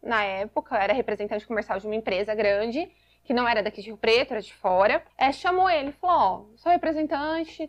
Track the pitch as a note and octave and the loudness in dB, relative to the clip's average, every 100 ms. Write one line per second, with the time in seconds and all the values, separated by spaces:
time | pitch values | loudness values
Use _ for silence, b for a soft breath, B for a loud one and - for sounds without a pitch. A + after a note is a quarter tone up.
0 | A#3 A3 G3+ F#3+ G#3+ D4+ - A3+ G3 B3 | -4 -2 0 -4 -6 -6 -4 0 0 0
1 | A3+ G#3 G#3 G#3 - G#3+ G#3+ G3 G#3+ A3 | -2 -4 -6 -6 -6 -6 -4 -6 -6 -6
2 | A3 F#3 G#3 G#3+ G#3 G3+ A#3 C4 F4+ b | -4 -2 -2 0 0 0 -2 -4 -6 b
3 | b b - B3 A#3+ A3 G#3 G#3+ G#3+ G#3 | b b -2 0 2 0 -2 -6 -12 -4
4 | A3+ A#3+ C4+ A3+ - - F#3+ F#3 G#3 C4+ | 2 4 2 -4 -8 -4 2 4 4 2
5 | - - C4 C#4 F#4 F#4 F#4 D#4 C#4 - | -4 0 0 0 0 2 4 2 -2 -4
6 | F4+ D#4+ G3 F#3 - - E4+ F4 D#4+ D#4 | 2 4 4 0 -8 -4 0 2 2 -2
7 | D4+ D4 D4+ E4 D#4+ - | -2 -2 -2 -4 -6 -10